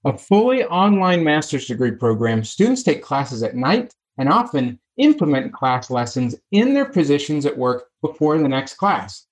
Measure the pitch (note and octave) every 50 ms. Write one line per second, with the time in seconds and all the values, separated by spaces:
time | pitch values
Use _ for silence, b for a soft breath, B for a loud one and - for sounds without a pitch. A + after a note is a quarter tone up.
0 | - C#3+ - - - - G3+ G#3 A3+ B3+ C4 C4 - - E3+ F3+ G3 G#3 G3+ F#3+
1 | F#3 F#3 F3+ F3 E3 D3+ D3+ D#3 D3+ - - C3+ - - A#2 A2 B2+ A#2 G#2 -
2 | B2 A#2 A2 G#2+ A#2 A2+ A2+ A2 G#2+ - - - G3 A#3+ C4 B3+ - F3 D3 -
3 | - - C#3 C#3 C3+ - B2+ A2 A2+ - - B2 B2+ C#3 F#3+ B3 A#3+ - _ _
4 | _ _ _ - C3 - - A#3 A#3+ - - C#3 B2+ A#2+ G#2+ _ _ _ _ -
5 | C#4 D4+ D4 - F3+ D3+ C#3 C3 - - - - - C3+ C3 B2 - - B2+ A#2+
6 | A#2+ A#2 - C3 B2 A#2+ A2+ - _ _ G3 G3+ A#3 C4 C#4 C#4 C4+ C4+ - F#3
7 | D#3 C#3 C#3+ C#3+ - - D3+ D3 C#3 D3 - - E3 E3+ E3 E3 - _ _ _
8 | - D3 - - D3+ D3+ D#3 D#3+ D3+ C3+ C3 C3+ C3+ - - - F#3+ G3+ F#3 -
9 | G2+ - - - _ _